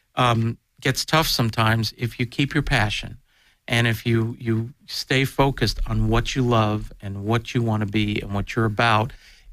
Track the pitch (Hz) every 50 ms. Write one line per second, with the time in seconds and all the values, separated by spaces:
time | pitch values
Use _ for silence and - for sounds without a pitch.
0 | _ _ - - 127 123 117 113 113 113 117 - _ _ _ - - 139 123 -
1 | - - - 156 160 143 - - 120 113 - 117 113 110 113 113 110 110 - -
2 | 123 113 - - 123 120 - - 143 139 - 151 143 - 143 120 107 104 - -
3 | - - - - _ _ _ _ _ _ _ _ - - 120 117 117 117 110 110
4 | - 120 117 113 113 113 120 - 123 113 113 110 113 123 - _ _ - - -
5 | - - 135 131 139 131 - - 135 139 135 - 123 107 - - - - 110 110
6 | 110 107 113 117 117 - - 135 127 120 120 113 110 107 107 104 107 - - -
7 | - 98 98 101 101 107 117 120 113 - - 127 117 113 110 107 107 98 104 110
8 | 104 104 104 - - 101 101 101 98 - - 117 113 110 104 - 120 117 110 107
9 | 113 139 - - - - - - - -